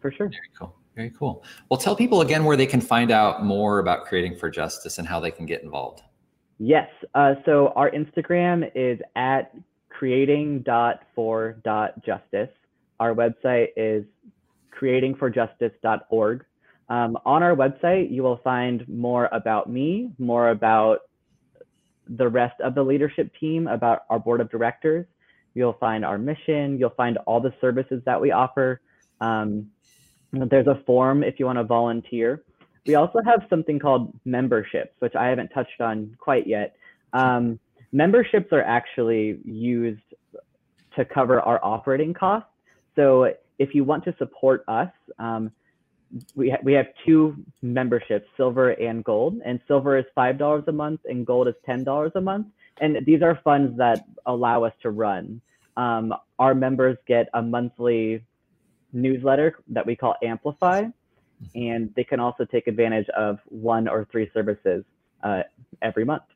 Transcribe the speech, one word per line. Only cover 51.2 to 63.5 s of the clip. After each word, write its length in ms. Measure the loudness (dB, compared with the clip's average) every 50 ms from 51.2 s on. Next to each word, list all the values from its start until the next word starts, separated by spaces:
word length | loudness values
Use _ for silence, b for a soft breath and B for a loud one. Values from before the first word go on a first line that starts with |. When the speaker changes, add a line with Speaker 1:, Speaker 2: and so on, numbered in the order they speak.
| -4
Speaker 1:
gold 220 | 0 0 2 2 0
is 80 | 0 -4 _
ten 180 | -6 -6 -4 -2
dollars 280 | -2 -2 -2 -2 -2 -2
a 80 | -4
month. 240 | -4 -2 -4 -4 -6 -8 _ b b b b b
And 220 | -2 0 0 0 2
these 200 | 4 4 6 6
are 160 | 4 2 2 _
funds 320 | 2 4 4 2 0 0 2
that 260 | 2 2 2 2 -2 _ -20 -12 _ -4
allow 360 | -4 0 0 0 2 2 0
us 100 | 0 -4 _ -8
to 80 | -6
run. 500 | -4 -2 -2 -2 -2 -4 -6 -10 -14 -16 _ _ _ _ _ _ _
Um, 380 | -4 -2 -2 -2 -2 -2 -4 -6 -8 _ _ _ _
our 160 | 4 4 4
members 440 | 4 2 0 2 2 2 2 2 0 _ _
get 220 | 2 2 2 2 -2
a 80 | -4
monthly 840 | -2 -2 -2 -2 -4 -4 _ _ 0 0 2 2 0 -2 -2 -4 -8 _ _ _ _ _ _ _ _ _ _ _ _ _ -6
newsletter 680 | -2 0 0 0 0 2 2 2 4 4 2 0 -2 _ _
that 180 | -6 -6 -4
we 100 | -4 -4
call 200 | -2 -2 -2 -2 -2 -4
Amplify, 600 | -6 -6 -6 _ -10 -6 _ 0 0 0 0 -2 -4 -8 _ _ _ _ _ _ _ _ _
Speaker 2:
Mm-hmm. 300 | -20 -16 _ -8 -6 -4
Speaker 1:
and 240 | -4 -4 -6 -6 -4
they 80 | -4 -4
can 160 | -2 -2 -2
also 240 | -2 -4 -2 _ -8
take 240 | -2 -2 -4 -2 -2
advantage 400 | -4 -4 -4 -2 -2 -2 -4 -4 -4
of 240 | -4 -2 -4 -4 -8 _
one 420 | _